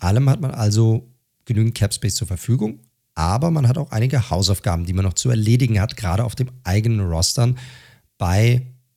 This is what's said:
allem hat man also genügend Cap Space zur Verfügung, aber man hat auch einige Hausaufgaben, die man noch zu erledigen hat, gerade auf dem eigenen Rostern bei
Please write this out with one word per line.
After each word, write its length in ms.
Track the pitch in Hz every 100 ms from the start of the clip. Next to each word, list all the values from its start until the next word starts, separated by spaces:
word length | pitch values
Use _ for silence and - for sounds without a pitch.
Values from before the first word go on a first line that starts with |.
allem 280 | 90 110 139
hat 140 | 131
man 80 | 131
also 580 | - 107 104 113 113 - _ _ _ -
genügend 280 | 110 113
Cap 200 | 110 101
Space 220 | - 104 -
zur 100 | -
Verfügung, 540 | 92 - 123 107 110 _ _ _
aber 360 | - 80 104 165
man 160 | 160 123
hat 120 | 127
auch 140 | 143
einige 360 | 110 127 135 107
Hausaufgaben, 560 | 80 95 98 - 85
die 80 | 85
man 140 | 92 95
noch 80 |
zu 160 | 90 127
erledigen 500 | 120 107 123 127 107
hat, 160 | 101 -
gerade 260 | 92 87
auf 120 | 120
dem 160 | - 127 -
eigenen 360 | - 98 110 110
Rostern 560 | 95 82 85 - 120 127 - - - _ _ -
bei 480 | 90 92 117 123 127 - _